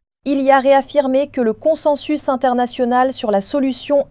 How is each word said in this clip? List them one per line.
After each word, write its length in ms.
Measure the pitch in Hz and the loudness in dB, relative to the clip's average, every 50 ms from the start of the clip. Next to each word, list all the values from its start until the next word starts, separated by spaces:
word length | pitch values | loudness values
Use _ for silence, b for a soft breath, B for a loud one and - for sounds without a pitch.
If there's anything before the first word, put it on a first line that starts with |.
| _ _ _ _ - | _ _ _ _ -6
Il 140 | 262 285 269 | -4 -2 0
y 100 | 262 269 | 2 4
a 80 | 269 269 | 4 4
réaffirmé 680 | 254 277 277 277 262 - - 294 269 262 262 269 285 | 4 4 4 2 2 0 0 0 0 2 0 0 -2
que 160 | 285 - 269 | -2 -2 -2
le 120 | 240 220 214 | -2 -2 -2
consensus 760 | - - 311 320 302 - 311 294 277 - - 302 294 - - | -2 0 0 0 0 0 -2 -2 -2 -2 -4 -4 -4 -2 -2
international 840 | 269 247 - 254 247 247 247 247 - - 247 240 247 247 254 269 262 | -2 0 0 0 0 0 0 -2 -2 -2 -2 0 2 2 2 0 -2
sur 180 | - - 220 | -4 -4 -2
la 100 | 202 196 | -2 -2
solution 640 | 196 - - 285 262 269 247 - - - 285 285 269 - | -2 -2 -2 -2 -2 -2 -2 -4 -4 0 0 0 0 0